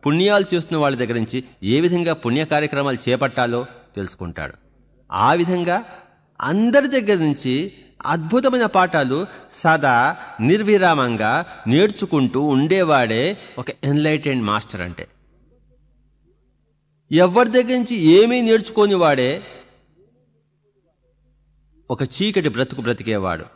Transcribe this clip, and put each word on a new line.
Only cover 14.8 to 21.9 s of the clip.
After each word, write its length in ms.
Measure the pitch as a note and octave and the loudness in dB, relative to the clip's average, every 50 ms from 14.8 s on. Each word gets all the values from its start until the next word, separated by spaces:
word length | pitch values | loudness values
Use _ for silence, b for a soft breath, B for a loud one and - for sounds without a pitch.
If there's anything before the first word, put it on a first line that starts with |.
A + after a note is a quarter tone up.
| F2 F2+ | -10 -10
అంటే. 180 | F2 - - - _ _ _ _ _ _ _ _ _ _ _ _ _ _ _ _ _ _ _ _ _ _ _ _ _ _ _ _ _ _ _ _ _ _ _ _ _ _ _ _ | -10 -14 -16 -18 _ _ _ _ _ _ _ _ _ _ _ _ _ _ _ _ _ _ _ _ _ _ _ _ _ _ _ _ _ _ _ _ _ _ _ _ _ _ _ _
ఎవరి 380 | D3+ D#3+ F3+ F#3 F3 A3 B3 A#3 | 2 2 2 4 4 2 2 4
దగ్గర 260 | A3 B3+ B3 A#3 B3+ B3+ | 2 0 2 2 0 -2
నుంచి 200 | A#3+ - A#3+ A3 E3 D#3 | -2 -4 -4 0 4 6
ఏమీ 260 | E3 F#3+ G#3+ A#3 A#3+ B3 | 8 8 6 6 4 0
నేర్చుకోని 540 | A#3+ A3+ A3 A3 - - - - G#3 G#3 G3 | 2 2 2 2 0 -2 0 0 2 2 2
వాడే 360 | F#3 E3+ D#3 C#3+ C3 B2+ B2 C#3+ F#3 G3+ - - - - _ _ _ _ _ _ _ _ _ _ _ _ _ _ A4+ _ _ _ _ _ G#4 G4+ G4 F#4+ _ _ _ _ _ _ _ _ _ _ _ _ _ _ _ _ _ _ _ _ _ | 2 2 2 2 2 0 -2 -2 -6 -10 -16 -20 -20 -20 _ _ _ _ _ _ _ _ _ _ _ _ _ _ _ _ _ _ _ _ _ _ _ _ _ _ _ _ _ _ _ _ _ _ _ _ _ _ _ _ _ _ _ _ _